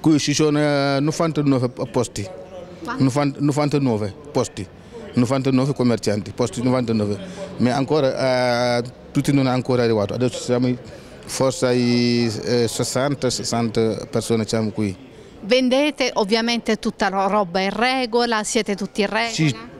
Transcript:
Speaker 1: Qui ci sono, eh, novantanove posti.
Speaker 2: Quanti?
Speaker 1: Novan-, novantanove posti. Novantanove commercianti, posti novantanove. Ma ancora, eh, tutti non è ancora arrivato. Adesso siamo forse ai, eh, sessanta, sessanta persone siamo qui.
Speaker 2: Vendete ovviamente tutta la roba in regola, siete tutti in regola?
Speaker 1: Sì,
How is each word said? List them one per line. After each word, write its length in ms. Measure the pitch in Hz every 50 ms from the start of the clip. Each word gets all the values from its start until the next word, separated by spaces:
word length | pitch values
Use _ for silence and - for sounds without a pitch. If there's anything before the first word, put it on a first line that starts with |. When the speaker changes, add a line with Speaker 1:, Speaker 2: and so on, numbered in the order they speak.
Speaker 1:
Qui 180 | - 156 160 143
ci 160 | - - 143
sono, 240 | - 156 151 147 147
eh, 400 | 151 147 147 139 139 139 139 139
novantanove 680 | 147 156 151 - 170 160 147 156 147 139 139 127 127 120
posti. 580 | - - - - - 131 113 - - - 101 95 - - - - 190 180 - - - - -
Speaker 2:
Quanti? 200 | - - 262 135
Speaker 1:
Novan-, 320 | 135 117 147 143 139 139 -
novantanove 760 | 143 147 131 151 147 147 151 147 139 127 113 104 107 98 95 - - -
posti. 360 | - 139 113 - - 117 92 - - - - - - - - - -
Novantanove 600 | 233 175 110 135 135 127 139 135 127 135 147 135
commercianti, 580 | - 123 123 117 107 - 110 101 104 92 107 -
posti 300 | - 123 117 - 120 117
novantanove. 560 | 127 127 127 123 110 113 110 104 101 104 95 92 - - - - - - -
Ma 160 | 107 123 117
ancora, 1040 | 135 135 127 147 156 139 131 - - 135 131 127 127 127 123 120 120 123 123 120 123
eh, 40 | 120 127 - - - -
tutti 220 | - 147 135 - 143
non 140 | 143 131
è 40 | 127
ancora 320 | 123 131 123 - 127 123 120
arrivato. 300 | 117 113 107 101 101 -
Adesso 260 | 117 127 123 - - -
siamo 600 | - 123 120 127 123 123 123 - - - - - - - - -
forse 420 | - - - 131 135 123 - 139
ai, 640 | 127 123 127 123 120 120 120 120 120 120 120 120 113 104 - -
eh, 240 | 101 120 120 117 107
sessanta, 600 | - - 123 - - 127 131 143 139 - - 123
sessanta 760 | - - - - 120 117 117 113 110 113 113 113 104 - - -
persone 360 | - 113 107 - 117 110 107
siamo 240 | - - 113 110 107
qui. 240 | - - 107 101 92 - - - - - - - - -
Speaker 2:
Vendete 680 | - 196 247 262 262 247 247 269 294 302 277 - 262 247 -
ovviamente 640 | - 214 185 226 226 226 233 240 233 - - 220 -
tutta 320 | - 226 - - 214 190
la 160 | 185 196 190
roba 340 | 196 202 214 202 170 175 190
in 100 | 190 196
regola, 720 | 196 208 233 254 262 269 254 226 220 240 240 240 226 214 208
siete 300 | - - 226 208 - 202
tutti 280 | - 202 190 - - 196
in 60 | 190
regola? 220 | 202 220 233 233
Speaker 1:
Sì, 240 | 220 - 160 147 113 110 - - - -